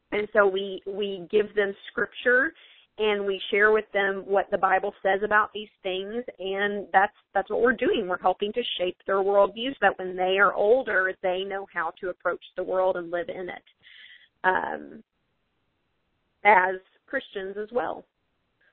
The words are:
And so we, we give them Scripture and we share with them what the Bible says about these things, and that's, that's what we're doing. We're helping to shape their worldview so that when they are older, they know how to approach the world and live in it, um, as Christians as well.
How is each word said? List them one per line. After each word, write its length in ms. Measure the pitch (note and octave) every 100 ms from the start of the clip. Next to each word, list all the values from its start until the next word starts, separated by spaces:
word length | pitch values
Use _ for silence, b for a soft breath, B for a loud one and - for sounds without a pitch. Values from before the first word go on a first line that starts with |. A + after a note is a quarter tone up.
| _
And 160 | G3+ G#3+
so 140 | G#3+ G3+
we, 360 | F#3+ G3 F#3 G3
we 420 | G#3+ G3+ G3 E3+
give 240 | G#3+ G#3
them 180 | G3+ G3+ G3 -
Scripture 600 | - G3+ - B3+ B3 D#4 b b b b -
and 260 | G#3+ G3+
we 160 | G3+ F#3+ -
share 200 | G3+ G#3+
with 140 | G#3+ G#3+
them 300 | G3+ G3 G3 F3+
what 240 | G3 -
the 80 | F#3+
Bible 340 | F#3+ F#3+ G3+ -
says 180 | G3 G3
about 260 | G#3 G#3 G#3+
these 140 | G#3 G#3+ _
things, 420 | F#3+ F#3 G3 A#3 B3 -
and 480 | F#3 G3 G3+ G#3 F3
that's, 220 | F#3+ G#3 _ _
that's 160 | G3 G3
what 140 | G#3
we're 100 | A#3+
doing. 340 | A3 C4 F4 F3+
We're 120 | F3
helping 340 | F#3 - G#3
to 100 | A#3+ A#3+ -
shape 200 | F3+ - -
their 100 | G3
worldview 540 | F#3+ G3+ F#3+ G#3+ B3+
so 80 | C#4
that 180 | G3 -
when 160 | F#3
they 240 | F#3 F#3 F#3+
are 140 | G3
older, 600 | - G#3 B3+ G3 F#3 F#3 F#3
they 200 | F#3 F#3
know 240 | G3 G3 G3
how 200 | F3 E3 -
to 100 | F#3
approach 320 | - F3+ - - -
the 60 |
world 340 | F3+ F#3 F#3 F3+
and 140 | E3+
live 200 | F3 E3
in 180 | - F3+
it, 140 | - _ _ B B B B B _
um, 580 | F#3 F3+ - - C#2+ A3+ - _ _ _ _ _ _ _ _ _ _ _ _ _
as 320 | G3+ G3 F#3 F#3 - _ _
Christians 500 | C4+ - G3+ F#3+ G3
as 80 | G#3+
well. 320 | A#3 D#4 - - _ _ _ _ _ _